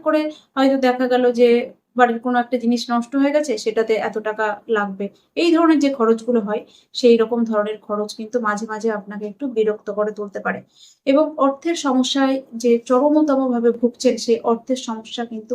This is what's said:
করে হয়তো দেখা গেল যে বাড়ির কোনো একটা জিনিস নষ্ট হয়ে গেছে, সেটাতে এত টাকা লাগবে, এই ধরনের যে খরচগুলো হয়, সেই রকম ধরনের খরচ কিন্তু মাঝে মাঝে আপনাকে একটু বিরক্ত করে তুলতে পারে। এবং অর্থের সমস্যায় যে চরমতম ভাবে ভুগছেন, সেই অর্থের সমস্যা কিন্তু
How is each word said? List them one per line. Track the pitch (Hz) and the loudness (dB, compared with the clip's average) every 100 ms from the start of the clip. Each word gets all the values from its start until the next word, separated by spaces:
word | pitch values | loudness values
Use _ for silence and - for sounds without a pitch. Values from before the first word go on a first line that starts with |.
করে | 311 311 302 302 _ | 0 0 0 -6 _
হয়তো | 262 269 269 | 0 2 2
দেখা | 254 247 254 | 2 0 0
গেল | 247 247 | 2 2
যে | 233 240 240 - - _ 233 | 4 4 4 0 -10 _ 2
বাড়ির | 240 226 | 2 2
কোনো | 247 247 | -2 -2
একটা | 240 247 | 0 -2
জিনিস | 233 240 - | 0 -2 -2
নষ্ট | 240 233 277 | -4 -2 0
হয়ে | 277 294 | 2 2
গেছে, | 294 214 | 0 -4
সেটাতে | 226 214 220 220 | -2 -2 0 0
এত | 220 214 | -2 -6
টাকা | 214 214 214 208 - | -6 -4 -4 -6 -4
লাগবে, | 220 202 196 196 - _ - | -2 -2 -6 -10 -12 _ -2
এই | 339 | 2
ধরনের | 320 330 302 | 4 4 4
যে | 277 | 2
খরচগুলো | 269 226 226 - 233 | 2 2 2 0 -2
হয়, | 202 220 - _ _ | 0 -4 -8 _ _
সেই | - 240 226 | 0 4 6
রকম | 220 240 | 4 0
ধরনের | 226 214 208 214 | 0 0 -2 -4
খরচ | - 208 208 - | -6 -6 -6 -10
কিন্তু | 214 247 | -8 -4
মাঝে | 214 208 220 | -2 -4 -6
মাঝে | 214 226 | -6 -4
আপনাকে | 208 202 208 208 | -4 -6 -10 -12
একটু | - 285 | -8 -6
বিরক্ত | 220 214 208 - | -2 -2 -2 -6
করে | 202 208 | -4 -4
তুলতে | 208 202 - | -4 -10 -8
পারে। | - 190 - _ _ _ - | -8 -8 -10 _ _ _ 0
এবং | 277 302 302 | 2 2 0
অর্থের | 269 269 330 339 | 0 0 -4 -4
সমস্যায় | 285 254 254 277 269 269 - 226 | 0 0 0 0 0 0 -6 -4
যে | 240 233 | 2 2
চরমতম | - 254 294 302 302 269 262 | 2 2 4 4 2 2 0
ভাবে | 240 233 | 0 0
ভুগছেন, | 226 240 - 254 226 | 2 -2 0 -2 0
সেই | - 226 | 0 0
অর্থের | 233 233 - 262 | 0 -2 -2 -6
সমস্যা | - 220 220 - | -6 -10 -10 -10
কিন্তু | 233 220 214 | -10 -10 -8